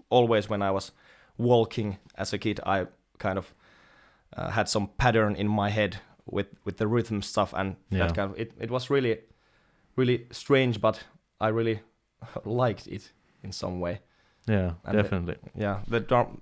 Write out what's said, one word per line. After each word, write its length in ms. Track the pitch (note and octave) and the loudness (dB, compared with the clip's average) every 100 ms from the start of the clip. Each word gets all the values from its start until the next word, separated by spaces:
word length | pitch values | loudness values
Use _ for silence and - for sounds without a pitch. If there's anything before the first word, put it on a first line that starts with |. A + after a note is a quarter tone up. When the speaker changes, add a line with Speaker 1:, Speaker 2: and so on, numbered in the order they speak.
| _ | _
Speaker 1:
always 400 | B2 A#2+ A2 G#2 | 4 6 4 2
when 120 | G2+ | -2
I 80 | G2 | 0
was 200 | G2 - - - - _ - | 0 -4 -14 -20 -20 _ -2
walking 600 | A#2+ A#2+ A2 - G#2+ G2 - - | 4 6 4 -2 -4 -6 -12 -8
as 180 | G2 | -6
a 40 | G2+ | -2
kid, 200 | A2 G2+ - | -2 -2 -2
I 220 | G2 F#2 - _ - | -2 -2 -10 _ -6
kind 180 | G#2 F#2+ | -4 -4
of, 160 | - _ _ _ _ _ _ _ _ - | -6 _ _ _ _ _ _ _ _ -8
uh, 140 | E2+ | -4
had 180 | G#2+ G2+ | 0 0
some 180 | G#2+ G2 - | 0 -2 2
pattern 380 | B2 A2+ G#2+ G2+ | 4 6 2 2
in 120 | G#2 | 0
my 220 | G#2+ G2+ | 0 0
head 280 | G#2+ G2+ G#2 - _ - | 2 0 -2 -14 _ -8
with, 220 | G2+ G2 - | -6 -6 -8
with 140 | - F2+ | -10 -2
the 100 | G#2+ | 0
rhythm 340 | A#2 G#2+ G#2 | 0 0 -4
stuff 320 | - - F#2+ | -2 -2 0
and 220 | - F#2+ - _ | -2 -4 -6 _
Speaker 2:
Yeah. 160 | G2 F2 | 0 2
Speaker 1:
that 80 | E2+ | 0
kind 160 | G2 | -4
of, 80 | - | -4
it, 140 | A2+ - | -10 -8
it 120 | A2+ | -6
was 180 | B2 B2 | -4 0
really, 300 | C#3 B2 A2+ - _ _ _ _ _ _ - | 0 2 -2 -6 _ _ _ _ _ _ 0
really 300 | B2 A#2+ - | 2 2 -4
strange, 500 | - - C#3 B2+ G#2+ | -14 2 4 4 2
but 220 | A2 - - _ _ _ | 0 0 -10 _ _ _
I 100 | A2 | -2
really 320 | A2+ A2+ G#2+ - _ _ | 0 0 -2 -8 _ _
<laughs> 320 | _ - - G2+ | _ -14 -12 -4
liked 420 | A#2+ B2 F#2 - | 0 0 -2 -8
it 240 | G2+ - _ _ _ | -14 -14 _ _ _
in 80 | G2 | -14
some 280 | - F#2 F2+ | -8 -6 -4
way. 200 | F2 F#2 - _ _ _ - | -4 -6 -12 _ _ _ 0
Speaker 2:
Yeah, 260 | G2+ F2+ E2 | 0 0 -4
Speaker 1:
And 120 | - G#2 | -2 0
the 60 | |
Speaker 2:
definitely. 360 | G2+ F#2+ F2 - - - | 2 -2 -4 -8 -12 -6
Speaker 1:
yeah, 240 | G#2 F#2+ - | -4 -4 -4
the 120 | A#2 | -4
drum, 420 | A2+ B2 - - | 2 2 2 -6